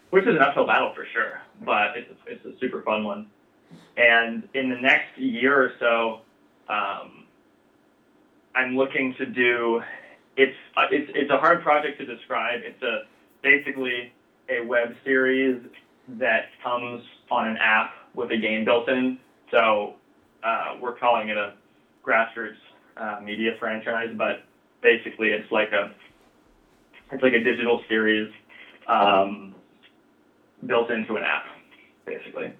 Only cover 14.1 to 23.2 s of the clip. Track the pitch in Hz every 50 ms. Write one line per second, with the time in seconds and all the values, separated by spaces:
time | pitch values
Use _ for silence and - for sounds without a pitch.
14.1 | _ _ _ _ _ _ _ - 131 120 117 117 123 120 117 117 117 - - 135
15.1 | 135 131 131 131 131 131 135 135 127 120 117 - - - - _ _ _ _ -
16.1 | 127 110 127 117 110 117 - - - - - 127 120 120 120 120 120 117 113 -
17.1 | - - _ - 123 120 113 113 110 - 113 110 107 110 - - - - - _
18.1 | - - 120 117 - 110 107 107 110 110 110 127 120 117 117 - 135 127 127 127
19.1 | 127 - _ _ _ _ _ - - 120 113 110 107 104 101 95 - - _ _
20.1 | _ _ _ _ _ _ - 113 113 104 85 78 - - 117 123 120 - 127 120
21.1 | 117 110 107 107 107 107 101 98 - - _ _ _ _ _ _ _ _ - 135
22.1 | 117 113 113 - - 120 113 107 107 - - - - _ _ _ - 110 110 107
23.1 | 104 104